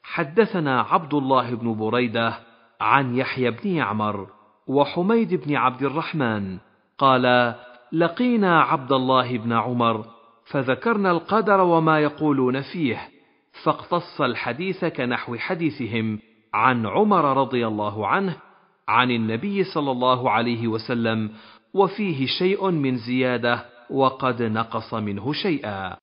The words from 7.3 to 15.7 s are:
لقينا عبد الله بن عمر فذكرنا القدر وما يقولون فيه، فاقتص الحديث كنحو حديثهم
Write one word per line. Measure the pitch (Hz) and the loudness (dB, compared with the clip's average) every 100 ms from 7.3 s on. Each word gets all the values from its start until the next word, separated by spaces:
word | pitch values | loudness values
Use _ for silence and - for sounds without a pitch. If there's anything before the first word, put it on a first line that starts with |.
| 123 120 117 - - _ | 4 2 -2 -16 -20 _
لقينا | 165 170 165 247 233 196 165 | -2 0 0 0 2 4 4
عبد | 135 151 127 | 4 0 0
الله | 135 131 131 120 123 | 0 2 2 2 -2
بن | 117 | 0
عمر | 117 110 120 117 110 107 - - _ _ | 0 0 0 0 0 -6 -18 -20 _ _
فذكرنا | 143 127 127 233 220 190 | -4 -2 -2 0 0 2
القدر | 170 - 208 196 196 | 0 0 0 2 4
وما | 180 165 160 156 | 4 4 4 4
يقولون | 147 147 156 139 127 127 | 2 0 0 2 2 0
فيه، | 139 185 143 104 - _ _ _ _ - | -6 -4 -4 -4 -10 _ _ _ _ -6
فاقتص | - - - 170 160 - | -2 -2 -2 -4 -4 -4
الحديث | 135 113 - 120 185 180 | -2 -2 -6 -4 -4 -2
كنحو | 170 156 123 120 - 117 | -4 -2 -4 -4 -6 -8
حديثهم | - 185 160 | -6 -2 -2